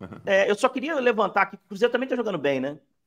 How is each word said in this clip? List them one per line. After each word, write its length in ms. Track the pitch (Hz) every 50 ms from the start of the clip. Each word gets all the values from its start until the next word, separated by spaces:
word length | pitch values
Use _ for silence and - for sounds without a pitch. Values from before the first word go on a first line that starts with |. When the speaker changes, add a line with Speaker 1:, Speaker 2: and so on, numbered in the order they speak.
Speaker 1:
<laughs> 240 | 98 90 - - -
Speaker 2:
É, 240 | 202 196 190 196 202
eu 40 | 208
só 120 | - 262
queria 280 | 262 - 262 240 320 330
levantar 480 | 277 247 240 226 220 202 190 - 202 190
aqui 120 | 190 -
que 80 | - _
o 40 | -
Cruzeiro 220 | 202 180 226 240
também 180 | 247 240 262 262
tá 60 | 247
jogando 200 | 247 220 214 185
bem, 220 | 156 135 143 139 131
né? 200 | 127 143 151 - _ _ _ _ _